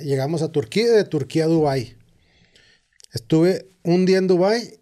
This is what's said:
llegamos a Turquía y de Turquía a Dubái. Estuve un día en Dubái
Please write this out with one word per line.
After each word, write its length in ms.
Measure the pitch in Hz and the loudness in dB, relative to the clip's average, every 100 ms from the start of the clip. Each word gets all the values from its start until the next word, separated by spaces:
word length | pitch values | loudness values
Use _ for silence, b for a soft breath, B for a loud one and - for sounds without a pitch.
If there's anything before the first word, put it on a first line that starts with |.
llegamos 380 | 147 139 135 165 | -4 -4 -2 -4
a 100 | 156 | -2
Turquía 320 | 151 117 196 233 | -4 -4 -2 2
y 20 | |
de 160 | 220 185 | 2 2
Turquía 400 | 156 127 156 160 | -4 -2 -2 0
a 20 | |
Dubái. 480 | 165 151 135 110 - _ _ b b b b b b _ _ - | 2 0 -2 -6 -16 _ _ b b b b b b _ _ -16
Estuve 540 | 120 - 160 175 - - _ | -16 -2 0 2 0 -8 _
un 220 | 170 175 185 | -2 0 2
día 120 | 190 | 2
en 100 | 185 | 2
Dubái 520 | 180 190 233 214 - | 2 2 0 -4 -18